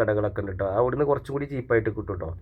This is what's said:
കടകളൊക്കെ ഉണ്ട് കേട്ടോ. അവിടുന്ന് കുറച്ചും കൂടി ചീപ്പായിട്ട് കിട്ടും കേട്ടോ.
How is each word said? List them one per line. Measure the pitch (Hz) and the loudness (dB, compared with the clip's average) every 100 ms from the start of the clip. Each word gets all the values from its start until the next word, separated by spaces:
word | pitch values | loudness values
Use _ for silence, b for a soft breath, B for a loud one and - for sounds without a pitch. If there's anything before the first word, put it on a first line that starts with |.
കടകളൊക്കെ | 107 104 104 101 | 4 2 2 -2
ഉണ്ട് | 98 | -4
കേട്ടോ. | 95 98 101 | -2 0 2
അവിടുന്ന് | 123 131 143 | 2 2 2
കുറച്ചും | 143 - 139 | 2 -2 -6
കൂടി | 143 | -4
ചീപ്പായിട്ട് | 139 123 117 107 | -6 2 2 2
കിട്ടും | 104 95 | -2 -6
കേട്ടോ. | 92 82 87 | -6 -6 -8